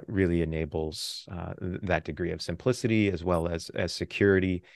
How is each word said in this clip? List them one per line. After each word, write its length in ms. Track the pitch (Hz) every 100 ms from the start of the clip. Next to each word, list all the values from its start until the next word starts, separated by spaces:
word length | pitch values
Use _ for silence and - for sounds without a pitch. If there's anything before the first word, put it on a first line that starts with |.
| -
really 340 | 98 90 85
enables, 840 | 80 80 78 80 78 - - - -
uh, 240 | 87 85 -
th-, 260 | 92 90
that 220 | 90 82 80
degree 260 | 76 85
of 100 | 87
simplicity 680 | - 85 127 123 117 110 101
as 140 | 87 87
well 240 | 85 85
as, 200 | 85 -
as 200 | - 90
security 720 | - 87 - 101 95 92 90 -